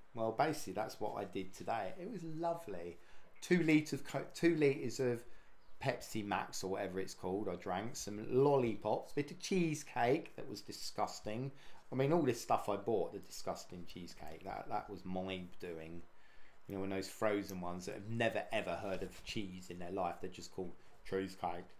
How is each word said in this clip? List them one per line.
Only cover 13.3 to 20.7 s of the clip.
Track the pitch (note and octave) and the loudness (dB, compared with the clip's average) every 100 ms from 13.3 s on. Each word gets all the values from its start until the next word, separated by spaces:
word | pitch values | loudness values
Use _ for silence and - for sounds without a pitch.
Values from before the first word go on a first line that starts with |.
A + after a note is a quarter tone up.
| - F#2+ F2 - F2+ F2 | -6 -4 -4 -6 -8 -6
cheesecake, | F#2 E2+ - D#2 D#2+ | -6 -10 -8 -8 -8
that, | F#2+ G2 A2+ | -8 -6 -4
that | G#2 - | -4 -4
was | F#2 F#2 | -6 -2
my | F#2 F#2+ F#2 F2+ - | -2 0 -4 -4 -6
doing. | F2+ D#2+ D#2+ E2 - - - - - - - | -6 -6 -6 -6 -8 -12 -14 -10 -10 -10 -6
You | G2 | -2
know, | |
when | G2 | 0
those | F#2+ F#2+ | -2 -2
frozen | - G#2+ G2+ F#2+ F#2 | 2 2 2 0 -4
ones | F2 F2+ F#2+ | -4 -4 -6
that | G2 | -6
have | G#2+ | -2
never | A#2 A2+ G#2 - | 2 4 2 0
ever | A2 F2+ E2+ | 0 0 -2
heard | G2 F#2 | -2 -2
of | F#2 - | -2 -6
cheese | - A2+ F#2+ F#2 F2+ | -6 -4 -4 -6 -8
in | F2 | -6
their | F2 | -4
life, | G2 F2 - | 0 0 0
they're | F#2 | -4
just | - - | -6 -8
called | - F2+ | -6 -6